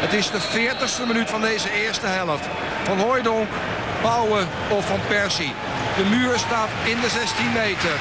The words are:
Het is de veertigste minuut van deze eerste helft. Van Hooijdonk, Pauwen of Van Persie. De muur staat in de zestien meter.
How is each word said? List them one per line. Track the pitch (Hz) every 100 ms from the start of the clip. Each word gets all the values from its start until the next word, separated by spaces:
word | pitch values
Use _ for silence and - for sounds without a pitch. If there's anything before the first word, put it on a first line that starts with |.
Het | 170
is | 202 196
de | 208
veertigste | - 214 233 262 262 - 247
minuut | 226 226
van | 220
deze | 220 214 196
eerste | 208 220 202 214
helft. | 190 175 147 - - - -
Van | - 190
Hooijdonk, | 214 254 233 226 214 - - - - -
Pauwen | 220 233 220 208 175 160 -
of | 208 180
Van | 196 175
Persie. | 208 202 - 147 220 - 131 - 196
De |
muur | 196 233 254 240
staat | - 240 214 -
in | 226 233
de | 240
zestien | 220 226 - 233
meter. | 233 214 180 175 147